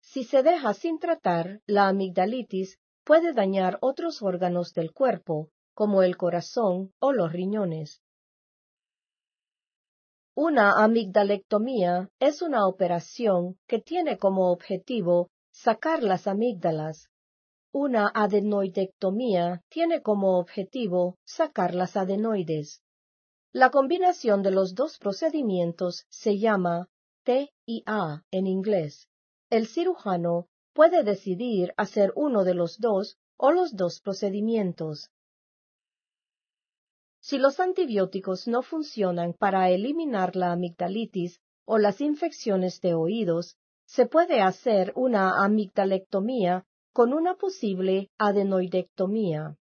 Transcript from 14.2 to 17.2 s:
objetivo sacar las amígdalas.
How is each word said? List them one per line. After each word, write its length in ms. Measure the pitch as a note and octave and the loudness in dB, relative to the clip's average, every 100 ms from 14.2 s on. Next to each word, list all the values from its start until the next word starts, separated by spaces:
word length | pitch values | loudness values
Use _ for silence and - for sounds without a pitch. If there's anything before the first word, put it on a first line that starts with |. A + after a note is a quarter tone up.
| G3 F#3+ F#3 | 0 2 2
objetivo 800 | F3 - F#3+ - B3 F3 F3 F3 _ _ | 0 -2 -8 -4 -4 2 2 0 _ _
sacar 500 | - - A3 D#4 D#4+ | -4 0 0 0 -2
las 240 | A3+ F3+ - | 0 0 -2
amígdalas. 840 | G3 A#3 G3 E3+ D#3 D#3 D#3 _ _ | -2 -2 -2 -2 -2 -6 -10 _ _